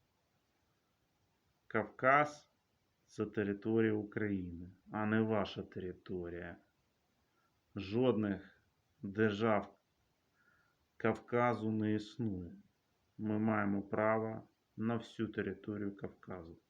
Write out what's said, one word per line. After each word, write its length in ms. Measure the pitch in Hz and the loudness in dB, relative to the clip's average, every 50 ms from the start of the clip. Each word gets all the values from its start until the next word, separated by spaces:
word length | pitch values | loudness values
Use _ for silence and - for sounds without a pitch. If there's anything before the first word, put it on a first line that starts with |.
| _ _ _ _ _ _ _ _ _ _ _ _ _ _ _ _ _ _ _ _ _ _ _ _ _ _ _ _ _ _ _ _ _ | _ _ _ _ _ _ _ _ _ _ _ _ _ _ _ _ _ _ _ _ _ _ _ _ _ _ _ _ _ _ _ _ _
Кавказ — 840 | - - 110 104 - - - 127 131 139 147 151 - - - - _ _ _ _ _ _ _ _ _ _ _ _ | -2 0 0 0 0 -2 0 4 6 6 6 4 2 -2 -10 -20 _ _ _ _ _ _ _ _ _ _ _ _
це 200 | _ - - 107 | _ -4 -4 -4
територія 680 | 104 - 110 101 101 101 98 - 110 113 113 113 110 | -2 0 0 0 0 -2 -2 -2 0 2 4 4 4
України, 760 | 107 107 104 104 - 104 107 101 101 95 90 87 85 85 90 92 - - _ - | 2 0 -2 -4 -4 -4 -2 -2 -2 -2 -4 -6 -8 -10 -12 -14 -16 -20 _ -8
а 140 | 107 107 107 | -4 -2 0
не 140 | 107 110 113 | 2 2 2
ваша 420 | 110 110 110 104 92 - - 107 | 4 2 2 0 0 -2 -4 -8
територія. 920 | 90 - - 98 92 90 87 - - - 98 90 85 85 87 85 87 87 - - _ _ _ _ _ _ _ _ _ _ _ _ _ _ _ _ _ _ _ _ _ _ - | -10 -10 -10 -8 -8 -8 -8 -10 -10 -8 -6 -6 -6 -6 -8 -10 -10 -10 -12 -14 _ _ _ _ _ _ _ _ _ _ _ _ _ _ _ _ _ _ _ _ _ _ -10
Жодних 840 | 101 92 92 104 120 131 127 107 107 107 101 95 92 - - - _ _ _ _ _ _ _ _ _ | -10 -6 -2 0 4 4 4 4 4 2 0 -2 -4 -6 -12 -20 _ _ _ _ _ _ _ _ _
держав 760 | - 98 95 107 110 107 101 101 113 113 107 98 98 - - _ _ _ _ _ _ _ _ _ _ _ _ _ _ _ _ _ _ _ _ _ _ _ _ | -10 -4 0 2 2 4 4 2 4 4 4 4 2 -2 -10 _ _ _ _ _ _ _ _ _ _ _ _ _ _ _ _ _ _ _ _ _ _ _ _
Кавказу 760 | - - 113 113 - - - 120 120 123 123 113 104 107 110 | 0 0 0 0 0 -2 -2 2 2 4 4 2 2 0 -2
не 220 | 110 107 107 107 107 | 0 0 2 2 2
існує. 580 | 104 - - - - 120 107 95 92 87 - - - - _ _ _ _ _ _ _ _ _ _ - | 0 -2 -6 -6 -4 -4 -4 -4 -4 -6 -10 -12 -16 -20 _ _ _ _ _ _ _ _ _ _ -6
Ми 200 | 107 107 107 107 | -4 -2 0 2
маємо 440 | 110 113 107 107 104 101 101 101 | 2 2 4 2 2 2 0 0
право 640 | 101 - - 107 107 110 110 110 110 113 110 110 - - _ _ _ _ _ | -2 -2 0 2 4 4 4 2 0 -2 -6 -8 -10 -14 _ _ _ _ _
на 200 | 101 110 113 120 | -4 -2 -2 -2
всю 320 | 110 - - - - 113 107 | -2 -4 -6 -4 -4 -4 -2
територію 680 | - 107 98 98 92 - - 110 104 104 104 101 101 | -2 -2 -2 -2 -4 -6 -6 -6 -4 -4 -4 -4 -6
Кавказу. 640 | - 113 104 - - - - 92 90 82 85 82 - _ | -6 -8 -10 -10 -12 -14 -12 -12 -12 -12 -14 -16 -20 _